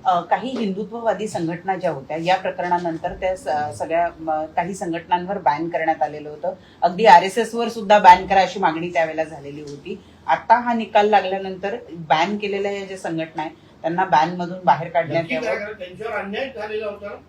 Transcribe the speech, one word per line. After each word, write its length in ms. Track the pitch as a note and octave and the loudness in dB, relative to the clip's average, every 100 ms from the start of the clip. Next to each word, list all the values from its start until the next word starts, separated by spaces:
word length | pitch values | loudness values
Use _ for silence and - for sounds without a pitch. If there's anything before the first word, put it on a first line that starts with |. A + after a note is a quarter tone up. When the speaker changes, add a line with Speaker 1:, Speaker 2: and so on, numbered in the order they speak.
| F#3+ | 2
Speaker 1:
अ, 160 | F3+ | 0
काही 280 | F3 F#3 A#3 | 2 -2 -2
हिंदुत्ववादी 760 | B3 G#3+ F#3+ A3 A#3 A3+ G3 G#3+ | -4 -2 -4 -6 -4 -2 -2 -4
संघटना 480 | G3 E3 F3 F#3+ F#3 | -4 -4 -4 -4 -2
ज्या 160 | E3+ | -2
होत्या, 260 | C#3+ - D#3 | -4 -6 -4
या 120 | E3 F#3 | 0 0
प्रकरणानंतर 760 | F#3 F3+ F3 F3 F3 D#3+ F3 | 0 -4 -2 0 -2 -4 -6
त्या 220 | F#3+ F#3 F#3 | -4 -4 -4
स-, 440 | F#3+ D3+ D3+ D3+ | -4 -2 -4 -6
सगळ्या, 280 | E3 E3 E3+ E3 | -2 0 0 -4
म, 260 | D#3+ D#3 D#3 | -4 -4 -2
काही 300 | F3 F3 F#3+ | -4 -4 -6
संघटनांवर 640 | F3 E3 E3+ F3 F3+ G3 | -6 -6 -2 -2 -2 0
बॅन 320 | D#3 D3 E3 | 0 0 -2
करण्यात 320 | E3 D#3+ D#3 | -2 -2 0
आलेलं 280 | D3+ D3+ D3 | -2 -4 -12
होतं. 240 | D3+ F3 - - - | -8 -8 -8 -18 -2
अगदी 240 | F3 F#3 A3 | -2 4 8
आरएसएस 500 | - F#3+ A#3+ A3 A#3 | 8 8 -2 -4 -2
वर 120 | A#3 | -4
सुद्धा 320 | A3 G3 G#3 | -4 4 8
बॅन 280 | F#3 F3+ F#3+ | 10 8 6
करा 140 | F#3+ | 2
अशी 180 | F3+ G#3 | 2 2
मागणी 300 | F3+ D#3+ F3 | 0 0 -2
त्यावेळेला 340 | E3+ D#3+ D#3 | 0 -2 -2
झालेली 380 | D#3 C#3 C#3+ D3 | -6 -6 -14 -14
होती. 420 | D3 C#3+ F3 G#3 - - - | -12 -14 -12 -14 -14 -16 -2
आता 320 | E3+ - A#3 | -2 6 4
हा 140 | A#3+ | 6
निकाल 360 | A#3 G#3 G#3+ G#3 | -2 2 4 6
लागल्यानंतर 680 | G#3 F#3 F#3+ F#3+ F#3 G3 A#3 - | 4 2 -4 -6 -6 -6 -6 -10
बॅन 460 | E3+ D#3 D#3+ F3+ G#3 | -14 0 2 2 0
केलेल्या 340 | G3+ G3 G3+ | -4 -2 -2
या 140 | G3+ F#3+ | -4 -8
ज्या 120 | F#3+ | -8
संघटना 440 | F3+ D#3+ D#3+ - | -6 -6 -6 -6
आहेत, 140 | D#3 - - - | -8 -8 -20 -8
त्यांना 240 | E3 E3+ D#3+ | -4 0 4
बॅन 300 | D#3+ E3 F3+ | 4 2 -2
मधून 220 | F3 F#3 F3+ | -6 -2 2
बाहेर 240 | C#3+ E3+ | 2 2
काढण्यात 340 | E3+ E3 E3 | -2 0 -2
Speaker 2:
नक्की 120 | E3 - | -2 -4
काय 100 | - | -2
Speaker 1:
यावं. 120 | G#3 | -4
Speaker 2:
करा, 140 | G#3 | -6
त्यांच्यावर 420 | G#3+ F3+ F3+ A3 | -12 -14 -10 -8
अन्याय 380 | G#3 G3 G#3 C4+ G#3+ | -6 -6 -6 -8 -8
झालेला 300 | G#3+ G#3+ G#3+ | -8 -6 -8
होता. 220 | G3+ G3+ - | -10 -12 -14